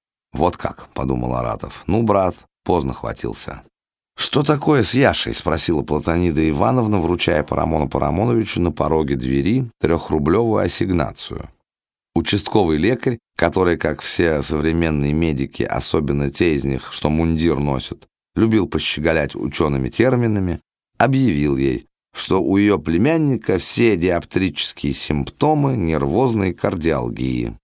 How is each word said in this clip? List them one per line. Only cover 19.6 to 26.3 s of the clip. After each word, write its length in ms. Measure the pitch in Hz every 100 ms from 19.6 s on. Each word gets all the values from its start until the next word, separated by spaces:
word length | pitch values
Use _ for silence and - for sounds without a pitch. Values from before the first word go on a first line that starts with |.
| 78 69 64
терминами, 720 | - 120 127 117 104 92 80 - _ _ -
объявил 600 | - 135 127 73 73 67
ей, 300 | 67 60 - _ _
что 280 | - - 92
у 140 | 73 98
её 240 | 104 95
племянника 800 | 71 85 127 165 147 127 - 95
все 400 | - - 113 95
диоптрические 960 | 90 85 - - 95 71 - - 73
симптомы 840 | 67 - 76 69 - 147 156 139 127
нервозной 800 | 85 78 69 90 131